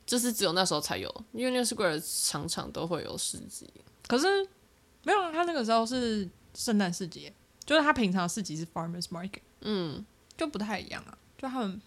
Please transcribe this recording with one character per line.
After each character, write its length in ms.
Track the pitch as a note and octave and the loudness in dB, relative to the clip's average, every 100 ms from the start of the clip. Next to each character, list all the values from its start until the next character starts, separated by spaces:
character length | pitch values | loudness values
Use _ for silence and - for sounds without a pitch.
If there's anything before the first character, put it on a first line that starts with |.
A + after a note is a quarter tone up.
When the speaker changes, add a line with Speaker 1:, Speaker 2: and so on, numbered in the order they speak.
| - | 0
Speaker 1:
就 120 | A#3+ | 2
是 160 | B3 | 2
只 100 | A3 | 2
有 80 | F#3 | 2
那 120 | F3 F#3 | 4 4
时 80 | |
候 80 | D3+ | 2
才 160 | - F#2+ | 0 -4
有， 260 | - - - | -4 -8 -10
Union 320 | A3+ B3+ B3+ A#3 | -4 0 2 2
Square 640 | A3+ F#3 D3+ - - - | 2 2 0 -2 -2 0
常 180 | D3 - | -2 -4
常 240 | - C#3 | -6 -6
都 160 | C#3+ E3 | -4 -2
会 160 | D#3+ | -4
有 120 | - - | -4 -6
市 200 | - - | -6 -6
集。 320 | - - - - - - - | -10 -14 -16 -20 -20 -12 0
Speaker 2:
可 100 | B3 | 2
是 100 | F4+ G4 F#4+ _ _ _ _ _ | 4 2 0 _ _ _ _ _
没 100 | - | 0
有 80 | G4+ | 2
啊， 100 | F4 | 2
他 120 | D#4 | 0
那 100 | F4 | 0
个 100 | D#4+ | 0
时 80 | A3 | 4
候 140 | A3+ A3+ | 4 4
是 420 | B3+ A#3 G#3+ F3+ - - | 0 2 0 -2 -8 -16
圣 240 | - - G#3 | -6 2 4
诞 160 | F#3 | 4
市 140 | E3+ E3 | 0 -6
集 140 | C#3+ | -10
耶， 120 | D3 - _ - - | -16 -20 _ -8 2
就 100 | D#4 | 4
是 60 | |
他 120 | D4 | 6
平 180 | C4+ G3+ | 4 4
常 160 | F#3 F3 | 4 0
市 160 | A3+ | -2
集 140 | F3+ D#3 | -4 -4
是 80 | E3 | -6
farmers 380 | E3+ E3 F3 - | -6 -6 -6 -6
market。 360 | E3+ F#3+ - - - | -8 -8 -12 -18 -8
Speaker 1:
嗯。 440 | G#3 G3+ E3 C3+ G#3 _ - - | -2 0 0 -4 -10 _ -12 -4
Speaker 2:
就 120 | D#4+ | -4
不 100 | G3 | -2
太 220 | G#3+ G3 | -4 -4
一 80 | - | -6
样 140 | - | -12
啊， 120 | - - - - | -14 -20 -20 -10
就 100 | C4 | -6
他 120 | B3+ | -2
们 200 | G3+ G3+ | -4 -4